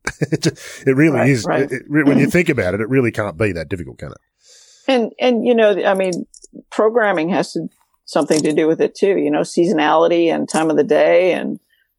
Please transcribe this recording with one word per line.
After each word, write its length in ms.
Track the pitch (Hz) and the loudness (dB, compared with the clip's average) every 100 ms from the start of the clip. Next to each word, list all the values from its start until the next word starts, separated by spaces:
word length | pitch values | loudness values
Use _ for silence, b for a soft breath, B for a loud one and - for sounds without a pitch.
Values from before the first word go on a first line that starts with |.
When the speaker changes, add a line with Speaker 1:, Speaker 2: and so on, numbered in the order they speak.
| - - | -10 -6
Speaker 1:
<laughs> 600 | - 160 165 - - - 135 | -4 -4 -4 -6 -12 -6 0
it 40 | 131 | 2
really 240 | 160 127 | 2 2
Speaker 2:
Right, 100 | 131 | 0
Speaker 1:
is. 160 | 123 165 | 0 0
Speaker 2:
right. 180 | - | -2
Speaker 1:
It, 80 | - | -2
it, 340 | 131 - 151 143 | -6 -4 0 2
when 100 | 139 | 4
you 80 | 139 | 2
think 220 | 175 170 | 2 0
about 240 | 120 90 | 0 -2
it, 80 | 101 | -2
it 80 | 110 | 0
really 220 | 135 117 | 0 0
can't 260 | - 101 80 | -2 -6 -2
be 140 | 107 | -4
that 180 | 82 73 | -4 -8
difficult, 300 | 92 67 - | -8 -10 -14
can 120 | 71 | -16
it? 60 | - _ _ b b b b - | -18 _ _ b b b b -2
Speaker 2:
And, 240 | 254 220 - | 0 -2 -2
and, 260 | 254 233 247 | 0 0 2
you 80 | |
know, 180 | 233 214 185 196 | 4 4 2 0
I 80 | |
mean, 320 | 190 185 165 - - - - - | 0 -2 -6 -10 -18 -20 -20 -8
programming 580 | - 220 233 208 175 165 | 0 0 2 2 0 0
has 220 | 143 - | -2 -4
to, 140 | 170 160 - _ _ - | -6 -10 -12 _ _ -4
something 360 | 170 147 156 | -2 0 0
to 120 | 156 | 0
do 120 | 156 156 | 0 0
with 140 | 165 | 0
it 140 | - - | -2 0
too, 220 | 196 170 | 0 0
you 120 | 147 | 0
know, 120 | 151 | -2
seasonality 920 | 170 - 170 151 151 160 165 170 165 | -2 -2 0 0 2 2 2 2 0
and 160 | 151 139 | 0 -4
time 220 | 160 160 | -2 0
of 60 | 147 | 0
the 60 | |
day. 500 | 139 151 156 175 180 | 2 2 4 4 2
And, 260 | 139 135 - _ _ _ | 0 -4 -10 _ _ _